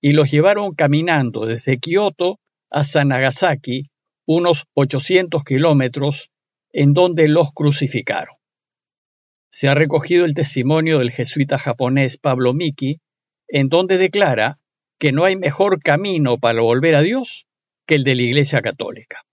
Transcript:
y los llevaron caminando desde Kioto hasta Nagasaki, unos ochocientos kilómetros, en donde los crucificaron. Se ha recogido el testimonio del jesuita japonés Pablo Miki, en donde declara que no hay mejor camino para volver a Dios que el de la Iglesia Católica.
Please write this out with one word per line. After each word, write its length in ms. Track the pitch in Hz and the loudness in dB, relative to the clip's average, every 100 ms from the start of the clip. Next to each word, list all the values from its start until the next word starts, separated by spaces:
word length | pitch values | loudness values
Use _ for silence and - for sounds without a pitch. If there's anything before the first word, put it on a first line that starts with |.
y 100 | 147 | 4
los 180 | 147 143 | 2 2
llevaron 440 | 147 175 208 202 | 2 2 2 -4
caminando 720 | 156 151 147 170 156 123 113 110 | -2 0 2 0 0 0 -4 -6
desde 320 | 117 131 127 | -4 -2 -4
Kioto 600 | 160 180 208 156 180 202 _ _ _ | -2 -2 -2 -2 -4 -4 _ _ _
hasta 380 | - 143 160 139 | -4 -2 0 0
Nagasaki, 840 | 127 131 127 185 143 - 127 143 _ _ _ - | 0 -2 0 -2 -2 -6 -8 -10 _ _ _ -2
unos 400 | 165 175 160 - | 0 2 0 -2
ochocientos 720 | - 139 135 - 185 180 160 | -2 -2 -2 0 0 0 -4
kilómetros, 840 | 143 131 165 143 127 127 139 143 - _ _ _ _ | -2 0 2 2 0 -4 -6 -6 -14 _ _ _ _
en 200 | - 143 | 0 2
donde 340 | 147 180 170 156 | 4 2 2 2
los 240 | 156 151 | 2 0
crucificaron. 840 | - 147 143 139 117 - 98 - _ _ _ _ _ _ _ _ _ _ _ _ | -2 -2 -2 -4 -6 -6 -8 -8 _ _ _ _ _ _ _ _ _ _ _ _
Se 180 | - 139 | -4 0
ha 60 | |
recogido 520 | 143 156 156 - 175 175 | 2 2 0 0 2 2
el 80 | |
testimonio 640 | 151 147 - 127 160 160 156 | 0 -4 -2 0 0 2 0
del 120 | 120 | 0
jesuita 480 | 117 117 147 139 135 | -4 -6 -4 -2 -2
japonés 600 | - 120 127 135 131 - | -4 -4 -2 0 0 -2
Pablo 340 | 147 127 127 | -4 0 0
Miki, 480 | 135 170 143 135 160 _ _ _ _ _ | 0 -4 -4 -6 -8 _ _ _ _ _
en 220 | 143 135 | -2 2
donde 260 | 165 185 185 | 2 2 2
declara 640 | 185 202 185 117 110 147 _ _ _ _ | 2 2 0 2 -2 -4 _ _ _ _
que 120 | 151 | 0
no 140 | 147 | 2
hay 120 | 180 190 | 2 0
mejor 440 | 175 143 196 185 | -4 0 0 2
camino 560 | 160 151 202 175 135 117 | 2 0 0 0 0 0
para 240 | 117 113 | 0 2
volver 360 | 113 123 165 147 | 2 2 4 4
a 60 | |
Dios 440 | 165 254 240 - _ _ _ _ - | 2 0 -6 -14 _ _ _ _ -2
que 80 | |
el 100 | 151 | 0
de 120 | 131 127 | 2 0
la 60 | |
Iglesia 380 | 123 139 143 143 | 0 0 2 0
Católica. 640 | 113 - - - - - _ | -2 -6 -10 -12 -18 -20 _